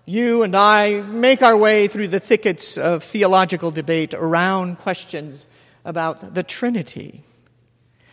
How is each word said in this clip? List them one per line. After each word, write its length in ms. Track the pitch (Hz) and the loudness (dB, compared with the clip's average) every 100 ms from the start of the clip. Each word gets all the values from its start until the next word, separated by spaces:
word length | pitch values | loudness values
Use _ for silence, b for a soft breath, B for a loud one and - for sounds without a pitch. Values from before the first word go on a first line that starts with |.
| b | b
you 380 | 208 240 233 | -2 0 0
and 100 | 208 | 2
I 460 | 190 208 214 208 208 | 4 6 4 2 -2
make 400 | 202 226 254 262 | -6 0 2 6
our 140 | 247 214 | 6 6
way 320 | 214 214 202 | 4 4 2
through 220 | 208 202 | -2 -4
the 100 | 185 | -4
thickets 580 | - 214 214 156 - - | 0 0 0 -2 -4 -2
of 280 | 156 165 - | -2 -2 -4
theological 640 | 214 190 190 185 175 170 | 0 4 4 2 -2 -6
debate 420 | 156 147 165 156 | -6 -4 -2 -4
around 640 | - 160 170 185 190 180 175 | -4 -2 0 0 -2 -6 -8
questions 680 | 196 180 - 156 151 135 - b b b b | -8 -8 -10 -14 -14 -16 -20 b b b b
about 480 | 165 160 160 - 180 | -6 -6 -8 -10 -8
the 80 | |
Trinity. 800 | - - 247 233 - - - - _ _ _ _ _ _ _ b b | -8 -6 -4 -4 -6 -12 -18 -20 _ _ _ _ _ _ _ b b